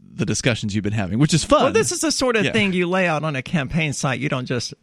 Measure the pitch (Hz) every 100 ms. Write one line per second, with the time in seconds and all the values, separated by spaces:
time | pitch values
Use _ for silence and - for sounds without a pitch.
0 | - - 107 107 131 110 107 104 101 110
1 | 90 110 151 160 - 285 277 453 - 359
2 | 311 - 254 226 - 220 202 180 175 185
3 | 175 151 156 135 - 165 127 165 156 127
4 | 139 120 139 131 123 123 - -